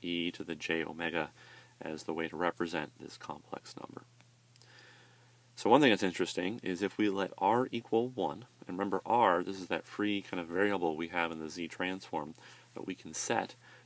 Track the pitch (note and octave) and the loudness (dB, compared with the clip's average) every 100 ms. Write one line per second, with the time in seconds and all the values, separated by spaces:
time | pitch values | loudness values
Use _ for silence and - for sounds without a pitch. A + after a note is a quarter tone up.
0 | F2 E2+ E2+ - - D#2 - E2 D#2+ D#2+ | -4 -2 -2 -4 -8 -6 -2 -2 -2 -4
1 | E2+ E2 D2 - - - - - D#2+ D#2 | -2 -2 -4 -8 -20 -20 -20 -12 -8 -8
2 | - D#2+ D#2+ D#2+ F2 - F2 E2 D2+ - | -6 -4 -4 0 -2 0 -2 -2 -6 -10
3 | - - - D2 - - - - - - | -16 -14 -12 -12 -10 -14 -12 -14 -14 -16
4 | - _ - _ _ - - - - - | -20 _ -20 _ _ -20 -20 -20 -20 -20
5 | - - - _ _ - - B2+ C#3+ G2 | -20 -20 -20 _ _ -4 6 8 10 6
6 | F#2+ E2+ F2+ - F2+ A#2+ - F2 G2 - | 4 0 -2 0 -2 -2 -4 -2 -2 2
7 | G#2+ F#2+ F#2+ - F#2+ A#2 B2+ A#2 - A2 | 2 2 -2 0 2 4 2 -2 0 0
8 | B2 B2 E2 D#2+ B2 - - F2+ G2+ F#2 | 0 0 -2 -2 -12 -18 -10 -4 0 -2
9 | F#2+ A#2 A2 F2 F2+ F#2+ F2+ F2 - - | 2 6 6 6 2 -8 -4 -4 -4 -2
10 | G#2 G2+ F2+ F#2 E2 F2 G2+ G2 E2+ D#2 | -2 -2 -4 -6 -2 2 2 4 0 0
11 | E2 F2 E2 D#2+ D#2 E2 E2 - F#2 F#2 | -4 -2 -2 -2 -8 -8 -8 -4 -4 -4
12 | - E2 D2+ D#2+ - - - - - F#2 | -4 -6 -6 -10 -20 -20 -16 -12 -8 -10
13 | E2 D#2 - A#2 F#2+ - - - | -10 -8 -2 -2 -2 -10 -20 -20